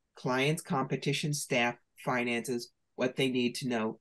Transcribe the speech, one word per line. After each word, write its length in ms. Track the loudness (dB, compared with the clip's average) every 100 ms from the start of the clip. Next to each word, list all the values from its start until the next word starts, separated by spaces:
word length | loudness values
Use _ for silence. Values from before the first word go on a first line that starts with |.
| _ -6
clients, 460 | -2 2 2 0
competition, 720 | 0 -2 0 -2 0 0 0
staff, 440 | -2 0 2 2 0 _ -8
finances, 680 | -2 0 0 -2 -2 -4 -6 _ _ -2
what 200 | -2 2
they 140 | 2
need 240 | 2 0
to 140 | 0 -2
know, 320 | 0 -2 -4